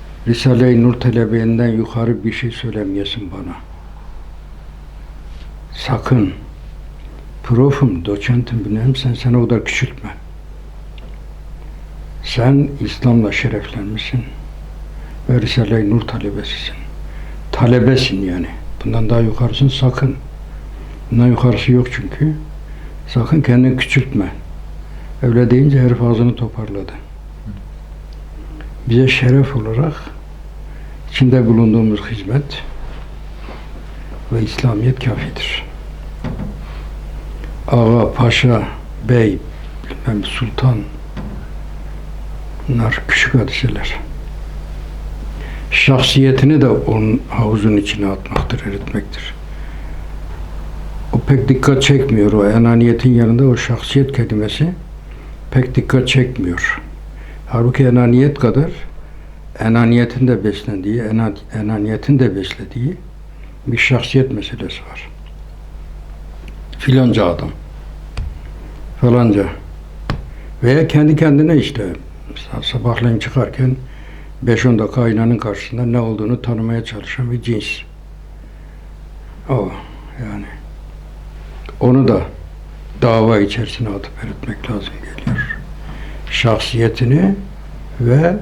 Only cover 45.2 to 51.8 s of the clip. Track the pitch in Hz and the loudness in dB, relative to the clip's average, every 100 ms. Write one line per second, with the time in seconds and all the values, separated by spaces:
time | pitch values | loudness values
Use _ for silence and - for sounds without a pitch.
45.2 | - - - - - - - 131 - 139 | -8 -8 -8 -8 -2 2 6 6 6 6
46.2 | 135 131 135 151 127 110 - 110 110 120 | 6 6 6 6 6 4 2 2 2 0
47.2 | - - 110 107 110 104 101 104 98 95 | 0 -2 2 2 4 4 2 -2 -2 -2
48.2 | - - - 123 101 98 - 107 - - | -4 -2 -2 -4 -4 -6 -4 -6 -6 -8
49.2 | - - - - - - - - - - | -10 -12 -12 -10 -10 -10 -10 -10 -10 -10
50.2 | - - - - - - - - - 127 | -10 -10 -10 -10 -10 -8 -8 -8 -4 0
51.2 | - 135 - 123 - 131 | 4 4 4 4 4 6